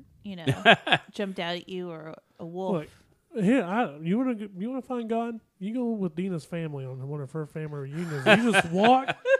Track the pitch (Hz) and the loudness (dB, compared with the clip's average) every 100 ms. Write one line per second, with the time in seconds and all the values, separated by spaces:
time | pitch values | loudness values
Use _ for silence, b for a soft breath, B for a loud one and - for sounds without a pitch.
0 | - _ 202 185 160 156 233 208 - - | -18 _ -16 -6 -4 2 6 6 4 -2
1 | - - 196 190 170 175 - 185 180 160 | -2 -8 -6 -4 -6 -6 -8 -10 -10 -10
2 | 160 - _ - 170 175 190 180 151 - | -14 -16 _ -18 -12 -6 -2 -2 -4 -14
3 | _ _ _ 311 190 262 175 208 220 143 | _ _ _ -2 2 2 2 -2 -2 -4
4 | 165 208 262 226 208 185 220 262 240 247 | -2 0 0 -2 -8 -8 -6 -6 -6 -6
5 | 226 226 233 226 - _ 190 247 240 220 | -2 -2 -4 -8 -14 _ -6 -4 -2 -2
6 | 185 156 190 170 - 175 160 143 131 131 | -2 -4 -4 -6 -6 -6 -6 -6 -8 -10
7 | 135 147 135 160 147 160 156 147 139 151 | -8 -8 -8 -8 -8 -8 -8 -8 -8 -6
8 | 175 147 135 214 240 196 170 175 220 262 | -6 0 6 6 6 4 2 4 6 6
9 | 269 - 494 523 | 4 -2 2 2